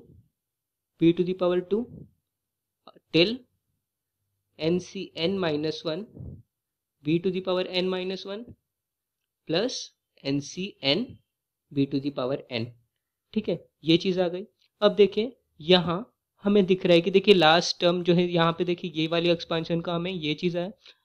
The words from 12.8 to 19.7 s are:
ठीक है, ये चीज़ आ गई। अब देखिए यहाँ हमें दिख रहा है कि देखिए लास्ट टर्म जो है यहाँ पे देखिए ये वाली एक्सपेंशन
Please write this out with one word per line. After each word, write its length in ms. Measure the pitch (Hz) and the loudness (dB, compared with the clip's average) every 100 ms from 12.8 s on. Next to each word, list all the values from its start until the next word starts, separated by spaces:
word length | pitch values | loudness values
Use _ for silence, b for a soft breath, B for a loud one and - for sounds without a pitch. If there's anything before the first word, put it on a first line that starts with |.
| _ _ _ _ _ | _ _ _ _ _
ठीक 140 | 220 208 | -6 -4
है, 100 | 165 - _ | -6 -8 _
ये 120 | 147 170 | 2 2
चीज़ 240 | 190 180 | 2 0
आ 60 | 175 | -2
गई। 160 | 180 214 _ _ - | -4 -12 _ _ 0
अब 120 | 208 | 2
देखिए 380 | 202 196 208 233 - _ - | 6 4 4 -6 -8 _ -6
यहाँ 360 | 151 180 170 170 - _ _ _ | 4 4 4 -4 -6 _ _ _
हमें 200 | 202 208 180 | 2 4 4
दिख 180 | 185 175 | 2 4
रहा 80 | |
है 60 | 170 | 4
कि 100 | 190 | 4
देखिए 240 | 190 208 | 2 6
लास्ट 460 | 190 151 170 - - | 6 6 4 2 0
टर्म 220 | 175 180 | 0 2
जो 120 | 170 | 2
है 120 | 175 175 | 2 2
यहाँ 240 | 170 165 165 | 2 0 0
पे 60 | |
देखिए 280 | 175 175 180 | -2 -4 -6
ये 120 | 156 160 | -4 -2
वाली 220 | 170 170 | 0 0
एक्सपेंशन 500 | 170 - 165 165 | 0 -2 -6 -2